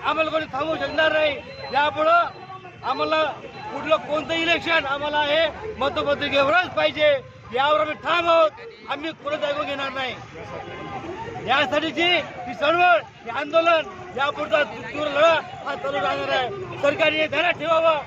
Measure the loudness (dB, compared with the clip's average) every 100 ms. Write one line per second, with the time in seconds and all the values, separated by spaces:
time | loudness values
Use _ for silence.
0 | -2 0 0 -2 -4 -4 -4 -2 -2 2
1 | 2 4 0 -2 -10 -14 -2 0 2 2
2 | 4 4 4 -4 -16 -16 -16 -10 -6 -2
3 | 0 2 0 -2 -12 -14 -10 -8 0 0
4 | 2 -4 -2 -2 2 0 2 0 0 -2
5 | 0 0 2 2 2 -2 -10 -2 -2 0
6 | 0 0 2 2 4 4 2 0 0 4
7 | 4 4 -2 -18 -8 0 2 4 2 -2
8 | 0 2 4 6 4 2 -16 -16 -8 -6
9 | -6 -8 -6 -2 -2 -2 -4 -4 -6 -4
10 | -6 -6 -12 -14 -12 -12 -12 -12 -10 -10
11 | -10 -10 -8 -8 0 2 2 0 -2 0
12 | 2 2 -2 -10 -12 -2 0 4 6 6
13 | 2 -16 -8 -6 0 2 4 4 2 -10
14 | -10 -4 -4 -2 0 2 0 -4 -10 -6
15 | -2 4 4 4 -2 -10 -8 -6 -4 -2
16 | -2 -2 -2 -2 -2 -6 -10 0 0 4
17 | 2 2 0 0 0 0 2 4 4 2